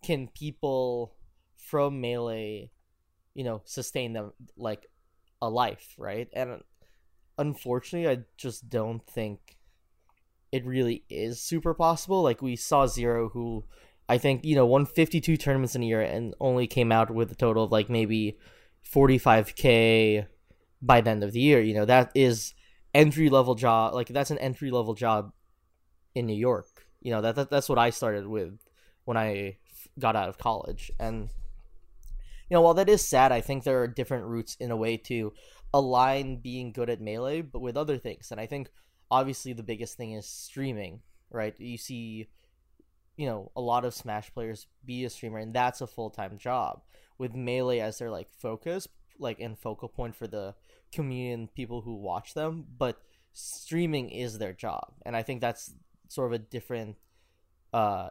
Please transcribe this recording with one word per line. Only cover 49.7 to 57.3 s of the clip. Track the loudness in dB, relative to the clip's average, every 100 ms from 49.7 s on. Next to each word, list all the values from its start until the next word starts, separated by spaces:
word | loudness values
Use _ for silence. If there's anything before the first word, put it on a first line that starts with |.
| -10 -10
point | -8 -10 -10
for | -10
the | -10 -10 -14 _ _ _
community | -8 -6 -6 -6
and | -8 -10
people | -12 -10 -10
who | -12 -10
watch | -8 -8 -8
them, | -8 -6 -8 -12 -6
but | -4 -4 _ _ _
streaming | -18 -16 -16 -6 -2 0 -2 -6
is | -8 -8 -6
their | -8
job. | -8 -8 -8 -10 -14 -6
And | -6
I |
think | -4 -4
that's | -4 -4 -12 -20 _ _ _
sort | -4 -2
of |
a | -4
different, | -6 -12 -10 -10 -10 -14 _ _ _